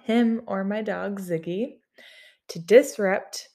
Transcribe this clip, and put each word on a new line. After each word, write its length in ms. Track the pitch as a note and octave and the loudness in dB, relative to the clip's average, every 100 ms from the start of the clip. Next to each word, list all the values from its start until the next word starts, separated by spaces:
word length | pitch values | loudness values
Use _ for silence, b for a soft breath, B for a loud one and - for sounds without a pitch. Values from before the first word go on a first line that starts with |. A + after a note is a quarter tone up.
him 360 | - A#3 A#3 A3+ - | -2 2 2 0 -4
or 180 | G3 | -4
my 160 | G3 G#3+ | -4 -4
dog 400 | G#3+ F3+ G3 G3 | -4 -6 -6 -8
Ziggy 600 | F3+ E3 E3+ F#3 C#4 - _ B B B B B - | -4 -4 -4 -6 -6 -10 _ B B B B B -16
to 100 | E3+ | -14
disrupt 920 | E3+ A#3+ C#4+ - F#3+ G3 - - - | 6 6 6 0 -2 -2 -4 -14 -16